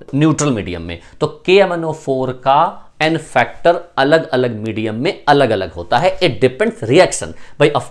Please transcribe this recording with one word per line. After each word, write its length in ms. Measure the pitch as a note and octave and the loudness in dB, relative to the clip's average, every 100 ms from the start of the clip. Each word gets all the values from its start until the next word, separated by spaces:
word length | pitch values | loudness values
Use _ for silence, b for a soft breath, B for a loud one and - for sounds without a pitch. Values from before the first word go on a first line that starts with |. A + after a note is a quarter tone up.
| - C3+ | -6 0
न्यूट्रल 360 | D#3 D3 D3 | 2 2 0
मीडियम 300 | A#2 F#2 F2 | -2 -4 -8
में। 180 | E2+ E2+ b b | -10 -12 b b
तो 60 | D3+ - - | -6 -6 2
के 100 | F#3+ | 4
एम 180 | F#3+ | 4
एन 100 | F3 D#3+ | 0 -6
ओ 60 | |
फ़ोर 380 | D3+ - C3 B2+ B2+ | -8 -4 -4 -4 -4
का 440 | C3+ C#3 F3 - - - | 2 2 2 -2 -20 -4
एन 160 | D#3 D#3+ | -2 -2
फैक्टर 640 | D3+ C3 A#2 - E3 F3 - - | -2 -2 -2 0 0 0 -2 -2
अलग-अलग 580 | C#3 D#3+ D#3 B2+ B2+ G#2+ | 2 2 2 -2 -2 -4
मीडियम 380 | A2 G#2+ A2 A2 | -6 -4 -4 -2
में 280 | D3+ - - | -4 -4 2
अलग-अलग 480 | C#3+ C3 G#2 F#2 | 4 4 0 -4
होता 240 | E2+ E2+ A#2+ | -10 -2 0
है, 120 | F3+ F#3+ | 0 0
it 140 | F3+ G#2 | -2 0
depends 420 | B2+ - A3 A#3 | -2 0 -4 -4
reaction। 440 | G#2+ D3 F3+ - - - b b | 2 4 4 2 -10 -14 b b
भाई, 100 | D3 | 2
of 120 | D3 - | 2 2